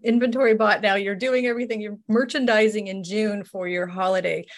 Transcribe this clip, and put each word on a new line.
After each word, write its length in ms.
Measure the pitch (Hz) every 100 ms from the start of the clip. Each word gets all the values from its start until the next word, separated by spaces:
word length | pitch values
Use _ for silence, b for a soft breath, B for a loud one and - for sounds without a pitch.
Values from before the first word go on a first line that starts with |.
inventory 500 | 233 233 247 254 240
bought 280 | 220 214 190
now. 140 | 208 202
You're 200 | 196 190
doing 300 | 254 254 247
everything. 340 | 240 240 220
You're 180 | 214 208 -
merchandising 760 | 220 262 302 247 214 220 214 196
in 140 | 190 175
June 400 | 208 214 208 185
for 240 | 190 180
your 180 | 180 180
holiday. 580 | 180 185 185 175 165 -